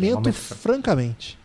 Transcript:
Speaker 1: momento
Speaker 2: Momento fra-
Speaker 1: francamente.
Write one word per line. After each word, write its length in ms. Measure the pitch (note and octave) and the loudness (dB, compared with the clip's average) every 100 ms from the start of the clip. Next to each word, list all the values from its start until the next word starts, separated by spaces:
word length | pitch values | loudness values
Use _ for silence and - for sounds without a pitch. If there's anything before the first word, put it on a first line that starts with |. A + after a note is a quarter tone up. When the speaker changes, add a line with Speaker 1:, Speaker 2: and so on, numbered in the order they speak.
| F#3+ | 2
Speaker 1:
momento 40 | B3 | 2
Speaker 2:
Momento 180 | A#3 | 2
fra- 220 | - - - | 0 -4 -4
Speaker 1:
francamente. 840 | G#3+ C4+ B3 D3 A#2+ A#2 - - | 0 0 2 0 0 -4 -10 -18